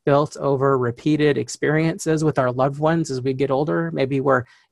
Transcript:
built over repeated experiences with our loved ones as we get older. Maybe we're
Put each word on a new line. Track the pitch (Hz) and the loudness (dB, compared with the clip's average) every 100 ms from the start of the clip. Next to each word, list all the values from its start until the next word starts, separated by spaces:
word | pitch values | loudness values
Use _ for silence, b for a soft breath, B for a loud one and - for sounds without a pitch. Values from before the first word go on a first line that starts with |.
| - | 2
built | 143 151 - | 2 2 -2
over | 143 139 135 135 | -2 0 2 2
repeated | 123 117 151 151 147 139 | 0 -2 -2 2 2 0
experiences | 123 - 139 156 160 196 160 156 | -4 -4 0 2 0 -2 -2 0
with | 156 139 | 0 0
our | 127 | 0
loved | 123 135 139 | 0 -2 0
ones | 156 165 160 | 0 0 -2
as | 131 | -4
we | 131 | -4
get | 131 139 | -2 0
older. | 131 156 170 165 | 0 0 -2 -2
Maybe | 156 135 139 | -2 -2 0
we're | 135 127 123 b b | 2 0 0 b b